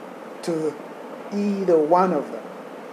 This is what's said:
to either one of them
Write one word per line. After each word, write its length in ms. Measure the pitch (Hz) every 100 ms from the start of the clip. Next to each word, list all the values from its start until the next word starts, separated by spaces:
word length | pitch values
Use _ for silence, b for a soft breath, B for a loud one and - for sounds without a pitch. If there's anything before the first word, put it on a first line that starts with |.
| - - - -
to 320 | - 160 156 - - - - - -
either 460 | 202 202 196 185 165
one 340 | 151 180 185
of 180 | 156 123
them 100 | 117 - - - - -